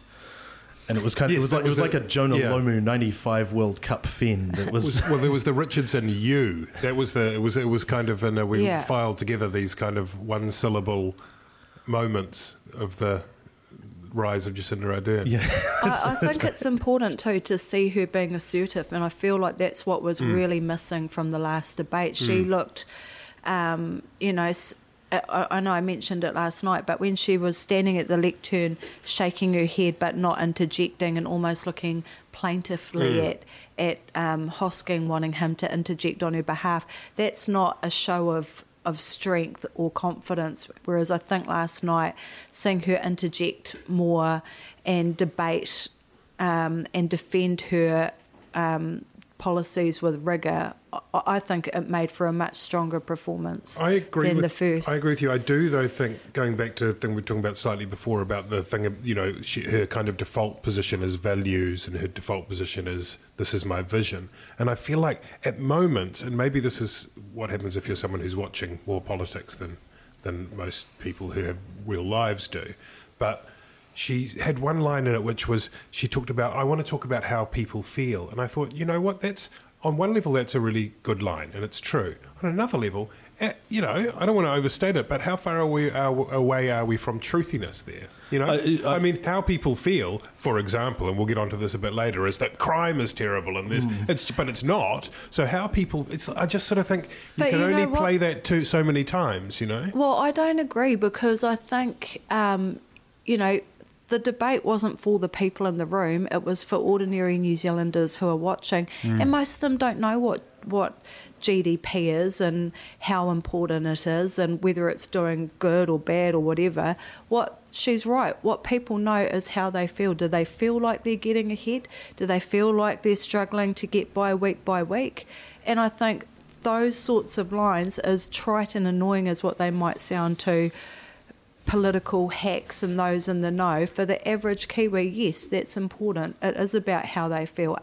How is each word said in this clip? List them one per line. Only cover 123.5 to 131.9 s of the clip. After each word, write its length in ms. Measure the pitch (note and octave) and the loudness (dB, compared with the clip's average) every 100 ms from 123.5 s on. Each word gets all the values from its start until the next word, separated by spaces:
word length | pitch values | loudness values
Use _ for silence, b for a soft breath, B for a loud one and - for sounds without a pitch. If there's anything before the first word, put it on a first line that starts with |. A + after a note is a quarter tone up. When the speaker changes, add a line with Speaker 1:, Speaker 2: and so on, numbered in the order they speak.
| G#3 G3+ | 0 0
Speaker 3:
to 120 | G3 - | -2 0
get 260 | G3+ - | 0 0
by 200 | G3 G3 | 0 0
week 300 | F#3+ G3 - | 2 0 0
by 200 | - F#3+ | 0 0
week? 440 | E3 G#3 C4 - - B B B - | 0 -2 -2 -6 -18 B B B -2
And 160 | A3+ | 2
I 80 | A3 | 2
think 360 | A3 A3+ G#3 - - - - | 2 0 0 -8 -18 -20 -6
those 320 | A#3 A3+ A#3+ A#3+ | 0 2 2 2
sorts 420 | - A3+ - - | 2 2 2 -4
of 140 | F3+ | -2
lines, 480 | G3+ G#3 F3 F3+ - | 0 2 2 0 0
as 300 | - F#3+ - | 0 2 0
trite 440 | - - G#3+ G#3 | -2 0 0 0
and 140 | G#3 F#3 | 0 0
annoying 400 | F3+ F#3 G3 F#3 | 2 2 2 0
as 160 | F3 | 0
what 140 | F3+ - | -2 0
they 120 | F3 | 0
might 300 | F3 E3+ - | 2 0 -2
sound 400 | - F3+ E3+ E3+ | -2 0 0 0
to 320 | - E3+ E3+ B B B B B B - _ _ - | 2 2 2 B B B B B B -20 _ _ 0
political 640 | G#3 G3 | 2 4